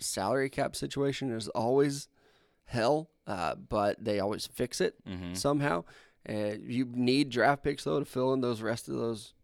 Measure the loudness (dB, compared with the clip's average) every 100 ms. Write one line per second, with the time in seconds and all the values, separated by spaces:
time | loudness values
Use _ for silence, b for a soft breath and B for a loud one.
0 | -6 -2 0 2 0 -2 -4 -4 -6 -2
1 | -2 0 -4 -4 -4 -2 2 4 4 2
2 | -10 b b b b b -6 0 2 2
3 | -2 _ -8 -4 -2 -4 -2 2 2 2
4 | 0 0 0 -2 -6 -4 -4 0 -2 -2
5 | -10 -8 -6 -2 0 2 2 0 -4 B
6 | B B -8 -4 -2 -4 -4 -2 -2 2
7 | 4 4 4 4 4 4 0 -2 0 0
8 | 0 0 2 2 0 -2 -2 -4 -4 -4
9 | -2 -4 -8 -20